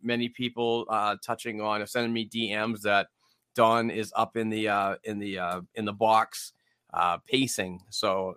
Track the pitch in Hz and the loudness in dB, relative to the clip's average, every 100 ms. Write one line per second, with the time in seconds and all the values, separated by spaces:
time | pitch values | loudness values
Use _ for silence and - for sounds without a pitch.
0 | 113 120 120 123 123 117 117 117 - 107 | -2 -2 -2 -4 -6 -2 0 0 -2 -2
1 | 104 101 - 117 120 107 107 107 101 120 | 0 -2 -4 -6 -6 -4 -2 -2 -2 -2
2 | 117 113 110 113 110 107 110 104 104 101 | 0 -2 -4 -4 -2 -2 -2 -2 2 2
3 | - _ _ _ _ - 113 117 113 110 | 2 _ _ _ _ 4 6 6 2 -2
4 | 104 - 113 113 110 110 107 101 98 95 | -4 0 0 0 -2 0 0 2 0 -2
5 | 110 104 101 92 87 90 90 - 104 101 | -6 -8 -6 -4 -4 -4 -8 -6 -4 0
6 | 110 110 107 - - _ _ _ _ 85 | 4 4 4 -4 -14 _ _ _ _ 0
7 | 87 85 - 135 127 - 92 87 - - | 0 0 0 0 0 -2 -6 -8 -12 -4
8 | 104 95 95 | 0 0 -2